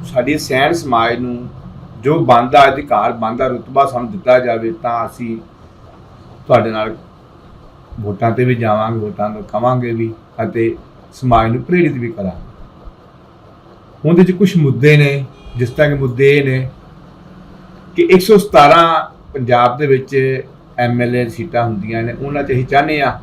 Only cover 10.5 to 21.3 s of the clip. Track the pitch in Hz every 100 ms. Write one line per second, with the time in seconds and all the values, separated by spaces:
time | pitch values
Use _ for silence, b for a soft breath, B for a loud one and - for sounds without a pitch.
10.5 | 117 113 - - - - - 127 113 110
11.5 | 123 127 180 160 135 117 110 95 85 -
12.5 | - - - - - - - - - -
13.5 | - - - - - 151 175 185 180 190
14.5 | 170 143 113 147 151 143 139 131 - -
15.5 | 120 123 - 151 139 135 120 139 143 135
16.5 | 131 131 - - - - - - - -
17.5 | - - - - - 170 185 180 208 -
18.5 | 165 143 165 165 160 160 - - 139 120
19.5 | 120 123 135 147 131 135 139 131 131 -
20.5 | - - - 123 120 120 123 120